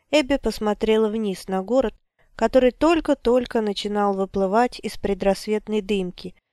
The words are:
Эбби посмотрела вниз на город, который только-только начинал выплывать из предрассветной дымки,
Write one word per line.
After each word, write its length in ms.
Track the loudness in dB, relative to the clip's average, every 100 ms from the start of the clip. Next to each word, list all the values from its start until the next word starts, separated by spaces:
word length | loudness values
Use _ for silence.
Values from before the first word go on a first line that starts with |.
| 0
Эбби 280 | 0 2 0
посмотрела 720 | 0 -2 -2 -2 2 2 2
вниз 400 | -2 -4 -6 -4
на 120 | -6
город, 320 | 0 0 0 -4 _ _ _ -2
который 340 | 2 4 4
только-только 880 | 2 2 2 2 0 2 0 0 -2
начинал 540 | -2 -4 -4 0 0
выплывать 680 | 0 -2 -2 0 2 0 -2
из 180 | -10 -6
предрассветной 840 | -4 0 0 0 -2 -4 -2 -6
дымки, 520 | -2 -4 -4 -8 -16 -18 _